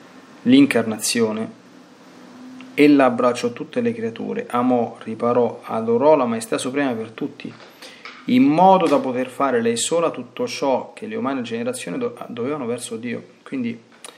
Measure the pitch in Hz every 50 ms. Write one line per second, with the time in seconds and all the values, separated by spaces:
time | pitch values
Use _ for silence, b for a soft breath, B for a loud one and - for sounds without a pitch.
0 | - - - - - - - - - 117 127 139 143 - - 117 113 113 107 107
1 | - - - 120 113 107 107 110 113 117 - - - - - - - - - -
2 | - - - - - - - - - - - - - - - - 143 147 147 139
3 | 135 127 120 117 123 123 120 - - 120 117 - 151 - - 127 117 117 113 110
4 | 110 113 110 - 104 104 101 107 - - - 120 123 127 127 120 117 120 - -
5 | - 113 113 110 117 120 120 123 120 113 117 - - - 120 113 113 113 117 117
6 | 135 151 156 147 127 117 113 113 113 - 151 139 - 127 127 143 143 135 120 110
7 | 110 113 - - 147 135 - - - 113 - B B B B B B B B B
8 | B B B B B - 123 127 135 143 151 165 180 190 190 185 170 147 143 135
9 | 127 131 120 127 127 123 - - 139 135 123 117 117 117 117 117 - - 165 170
10 | 170 151 - 131 120 - - - 123 120 - - 147 139 127 117 - - - -
11 | 110 107 110 113 117 131 139 131 120 - 113 117 120 123 123 - - - 87 139
12 | 120 117 - - - - - 120 117 135 151 151 131 113 123 123 - - 117 113
13 | 117 120 113 - - - - _ _ - 139 135 120 117 113 - - B B B
14 | B B B